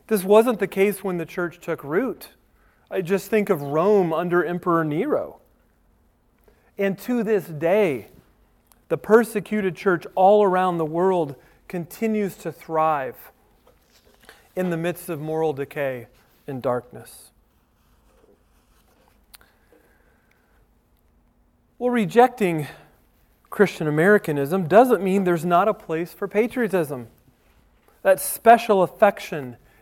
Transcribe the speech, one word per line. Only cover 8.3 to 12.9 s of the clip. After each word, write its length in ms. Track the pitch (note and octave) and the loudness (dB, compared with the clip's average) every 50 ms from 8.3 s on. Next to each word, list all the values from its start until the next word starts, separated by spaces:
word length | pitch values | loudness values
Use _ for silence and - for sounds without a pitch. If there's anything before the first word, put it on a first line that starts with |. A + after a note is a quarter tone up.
| _ _ _ _ _ _ _ _ _ _ _ - | _ _ _ _ _ _ _ _ _ _ _ -6
the 100 | D#3+ D3+ | -6 -4
persecuted 800 | - - G#3+ A#3+ A3+ A3+ - G#3 E3+ - G#3+ G#3+ G3 F#3+ D#3+ | 0 4 4 4 4 4 -4 -8 -6 -4 -4 -4 -2 -4 -4
church 320 | - - G3+ F3+ E3+ - - - | -2 -2 -2 -2 -2 -4 -6 0
all 260 | F#3+ F#3 G3 G#3+ G#3 | 4 4 6 6 6
around 360 | G#3 F#3+ F3+ F#3 F#3 F#3 F3 E3 | 4 4 2 2 0 0 -2 -2
the 80 | D#3+ | -4
world 500 | D3+ D#3+ E3+ F3+ F#3+ F#3+ F3 D#3+ C#3+ C3+ - _ _ _ _ _ - | -4 -2 0 0 0 0 0 -2 -4 -8 -14 _ _ _ _ _ -12
continues 680 | - F3 D#3+ - - - A3+ A3 A3 G#3+ G3+ F#3 - - | -10 -10 -10 -10 -10 -6 -4 -2 -2 -2 -2 -4 -6 -10
to 140 | - E3+ D3 | -12 -14 -14
thrive 800 | - - - D#3+ D#3 D#3 D#3+ | -14 -10 -6 -2 0 0 0